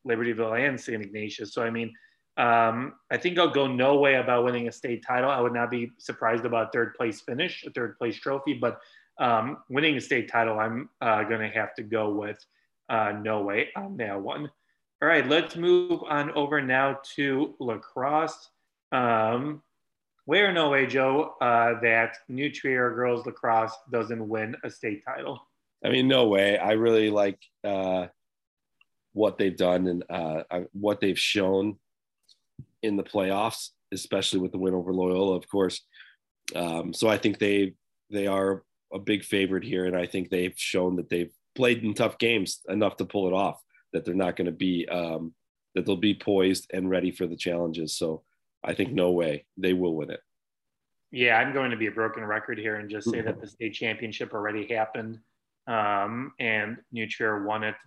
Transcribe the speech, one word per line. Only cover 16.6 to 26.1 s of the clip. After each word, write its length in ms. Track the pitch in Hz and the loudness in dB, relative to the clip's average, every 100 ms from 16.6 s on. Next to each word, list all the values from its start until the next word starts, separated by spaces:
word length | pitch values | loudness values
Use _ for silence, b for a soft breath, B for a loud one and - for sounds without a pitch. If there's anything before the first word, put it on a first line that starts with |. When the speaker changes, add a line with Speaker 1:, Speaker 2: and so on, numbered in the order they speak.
Speaker 1:
now 380 | 131 131 139 135 - - | 2 2 2 0 -8 -2
to 400 | 139 135 143 - | 0 2 -2 -2
lacrosse. 920 | 127 107 - 135 135 151 160 - - _ _ _ _ | -6 -6 -8 -4 0 0 0 -6 -20 _ _ _ _
Um, 720 | 131 120 113 110 123 147 151 _ _ _ _ _ _ - | 0 2 4 2 0 -4 -8 _ _ _ _ _ _ 0
way 140 | 180 | 2
or 120 | 202 | 4
no 160 | 175 147 | 4 4
way, 160 | 139 127 | 4 2
Joe, 480 | 135 131 139 156 - | 2 2 2 -2 0
uh, 380 | 123 117 117 113 | 2 4 4 2
that 360 | 117 113 117 - - | 4 4 2 -4 -10
New 220 | 131 143 | -6 -4
Trier 420 | 143 139 127 123 | -4 -2 2 0
girls 320 | 117 123 120 120 | 0 0 0 -4
lacrosse 500 | 117 120 113 113 - - | -4 2 2 0 -6 -4
doesn't 360 | 120 110 113 107 | -4 -2 -6 -4
win 280 | 110 107 131 | -4 -4 -6
a 60 | 120 | -12
state 340 | - 117 101 | -8 -8 -6
title? 440 | - 135 139 127 _ _ _ _ | -8 -8 -8 -10 _ _ _ _
Speaker 2:
I 60 | 107 | 0
mean, 180 | 131 | 2
no 200 | 131 | 4